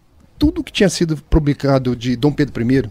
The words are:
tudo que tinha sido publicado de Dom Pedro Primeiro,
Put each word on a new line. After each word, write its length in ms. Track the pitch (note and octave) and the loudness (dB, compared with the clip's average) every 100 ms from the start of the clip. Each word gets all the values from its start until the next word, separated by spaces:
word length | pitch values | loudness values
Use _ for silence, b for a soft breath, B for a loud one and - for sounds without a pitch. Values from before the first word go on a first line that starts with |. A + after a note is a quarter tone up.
| _ _ _ - | _ _ _ -2
tudo 260 | D4+ F4 | -2 0
que 80 | C#4 | -6
tinha 160 | - G3 | 0 2
sido 280 | - E3+ D3+ | 2 -2 -4
publicado 760 | - D#3+ D3 C#3 C#3 C3+ B2+ A#2+ | -2 0 0 0 0 0 0 -4
de 200 | A#2+ A#2+ | -4 0
Dom 160 | C#3+ | 0
Pedro 220 | C#3 D3 | 0 -2
Primeiro, 360 | - A2+ C3+ A#2 | -2 0 0 0